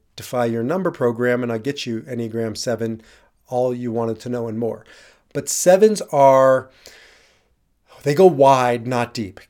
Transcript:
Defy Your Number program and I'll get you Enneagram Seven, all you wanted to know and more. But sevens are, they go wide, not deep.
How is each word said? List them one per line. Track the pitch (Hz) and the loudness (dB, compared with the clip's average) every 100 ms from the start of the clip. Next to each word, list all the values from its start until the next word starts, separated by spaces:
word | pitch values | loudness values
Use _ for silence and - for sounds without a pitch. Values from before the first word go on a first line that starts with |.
| _ | _
Defy | - - 123 | -20 -8 -4
Your | 120 117 | -4 -4
Number | 120 185 175 | -4 -4 -4
program | - 120 117 123 123 | -2 -4 -2 -2 -2
and | 120 | -4
I'll | 113 | -6
get | 131 139 127 | -6 -8 -10
you | 110 | -10
Enneagram | 135 123 113 117 113 101 | -10 -10 -8 -6 -6 -6
Seven, | 127 110 113 110 _ _ _ _ _ | -6 -6 -6 -8 _ _ _ _ _
all | 123 127 | -4 -4
you | 123 123 | -4 -6
wanted | 113 117 110 | -4 -6 -6
to | 123 | -8
know | 120 117 | -8 -8
and | 110 | -6
more. | 113 - - - _ _ _ | -6 -8 -16 -20 _ _ _
But | 143 - | -10 -8
sevens | - 180 190 220 208 - | -2 2 4 4 2 -2
are, | 147 139 135 135 131 127 _ - - _ _ _ _ _ _ _ _ _ _ | 4 6 6 4 2 -2 _ -20 -20 _ _ _ _ _ _ _ _ _ _
they | 143 | -2
go | 151 185 | 6 6
wide, | 139 135 131 123 120 120 | 6 4 6 2 -2 -4
not | 123 117 | -4 -4
deep. | - 98 - | -6 -10 -12